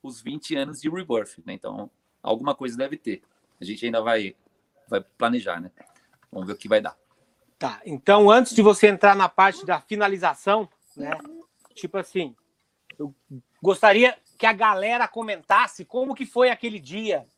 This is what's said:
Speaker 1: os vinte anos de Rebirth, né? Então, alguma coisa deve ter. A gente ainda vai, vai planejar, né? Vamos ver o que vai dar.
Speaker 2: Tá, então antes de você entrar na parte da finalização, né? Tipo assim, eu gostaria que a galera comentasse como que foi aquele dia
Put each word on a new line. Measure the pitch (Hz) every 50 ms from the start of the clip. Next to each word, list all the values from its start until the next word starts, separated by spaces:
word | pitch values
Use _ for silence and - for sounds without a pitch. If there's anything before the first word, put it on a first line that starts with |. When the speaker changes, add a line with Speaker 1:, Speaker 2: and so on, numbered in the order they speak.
Speaker 1:
os | - 135 120 -
vinte | _ - 143 151 - - 160
anos | 139 139 139 - 127
de | - 156
Rebirth, | 160 185 180 156 123 113 101 - - - _
né? | - 101
Então, | - - - 104 104 104 - _ _ _ _ _ _ -
alguma | 104 110 117 131 143 135
coisa | _ 131 127 117
deve | 120 135 139 151
ter. | - _ 117 98 - _ _ _ _ _ _ _ _
A | -
gente | 90 107 104 117
ainda | 120 113 113
vai, | 110 117 117 110 101 95 - _ _ _ _ _ _ _ _ _ _
vai | _ 113 98
planejar, | - _ _ _ 123 117 120 123 107 98 87 85
né? | 87 92 _ _ - _ _ _ _ _ _ _ _ _
Vamos | - 98 92
ver | 92 101
o |
que | - - 101
vai | 110 107
dar. | 104 - - _ _ _ _ _ _ _ _ _ _ _ _
Speaker 2:
Tá, | _ - 127 - - -
então | 185 151 127 _ - 202 208 208 202
antes | 214 247 254 - -
de | 226
você | 202 214 202 - -
entrar | 208 202 185 - 202 196
na | 196 190
parte | 175 _ - 190 196 190 - -
da | - 175 -
finalização, | _ _ 214 208 208 196 196 185 180 165 143 - - 196 202 220 208 - _ _ _ _ _
né? | - - 143 160 - 294 294 320 330 330 _ _ _ _ _ _
Tipo | - - 180 -
assim, | 196 180 - _ 190 170 135 117 _ _ _ _ _ _ _ _ _ _ _ -
eu | _ 147 139 - _ _ _ 143 127 _ _ _ _
gostaria | - 190 190 185 - 214 202 220 240 254 233 _ _ _ _
que | _ -
a | 220 226
galera | 190 226 214 202 190 196 220 233 240 240
comentasse | 202 - 226 226 220 202 175 _ _ 196 214 247 - - - 175
como | _ - 254 262 269 254
que | - 262
foi | - _ 233 254 247
aquele | 233 - - 233 214 196
dia | 139 127 165 208 220 214 135 - 120 _ _